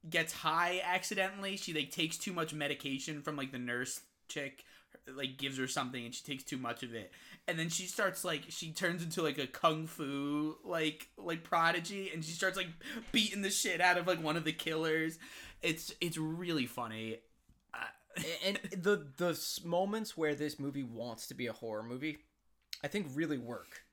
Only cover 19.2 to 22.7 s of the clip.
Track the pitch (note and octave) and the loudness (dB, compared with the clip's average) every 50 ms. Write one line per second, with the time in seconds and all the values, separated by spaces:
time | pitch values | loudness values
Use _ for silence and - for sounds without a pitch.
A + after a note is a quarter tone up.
19.2 | F3+ F3 D#3+ - - - - - - E3+ E3+ F3 F#3+ G3 G#3 A3+ A3 G#3 - - | 2 2 2 2 -2 -4 -4 -4 -2 0 2 2 2 2 0 -2 -2 -4 -2 2
20.2 | D#3+ D3+ D3 C#3+ D3+ D3+ C#3+ - C#3 C#3 C#3 C#3 C3+ A#2+ A#2 A2+ A#2 B2 A2+ A2 | 2 2 2 2 0 -2 -2 -2 -4 -4 -2 -2 -4 -4 -4 -6 -6 -6 -6 -8
21.2 | - - B2+ - B2+ A#2 G#2+ - - A2+ G#2+ G#2+ A2 A#2 A#2+ B2+ C#3+ D#3 D3 D3 | -8 -10 -4 -2 -2 -2 -2 -2 -4 -4 -2 -2 -2 -4 -6 -4 -4 -4 -4 -6
22.2 | - _ _ _ _ _ _ _ _ _ | -12 _ _ _ _ _ _ _ _ _